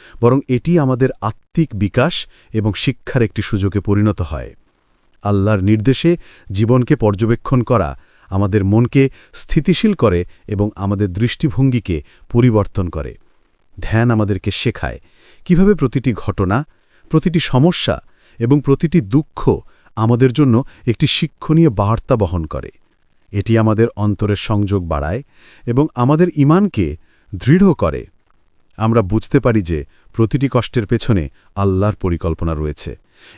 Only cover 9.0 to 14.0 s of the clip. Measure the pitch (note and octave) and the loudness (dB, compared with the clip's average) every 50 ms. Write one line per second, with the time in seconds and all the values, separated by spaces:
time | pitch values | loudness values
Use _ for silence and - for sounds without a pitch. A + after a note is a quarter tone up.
9 | C3+ C3+ - - - _ - - - - - E3 C3+ F#3+ F3 - - G#3+ G3 - | 2 2 -2 -8 -20 _ -10 -8 -4 0 0 0 2 0 0 2 2 0 0 2
10 | B2 G#2 F2+ F2 F2 - - _ _ - G#2 G2 G#2 G#2 - - G2 G2 G2+ G2 | 2 2 2 0 -2 -4 -10 _ _ -6 -2 -2 -2 -2 -4 -4 -4 -2 0 0
11 | G#2 F#2+ F2 G2 A#2+ A#2 - - - C#3 - - C#3 C3+ B2 A#2 - - E2+ D2 | -2 -2 -2 -2 -2 -2 -2 -2 -4 -2 0 2 0 2 0 0 -2 -2 -4 -6
12 | - - _ - - - - A#2+ A#2+ B2+ G#2+ G#2+ G2 - - G2 F#2 E2+ - D#2+ | -6 -10 _ -20 -10 -2 2 4 4 4 4 2 0 0 -4 -6 -6 -4 -6 -8
13 | C2+ A#1+ A1+ - - _ _ _ _ _ _ _ _ _ - - - - A2+ A2+ | -10 -10 -14 -18 -20 _ _ _ _ _ _ _ _ _ -14 -10 -6 -2 0 2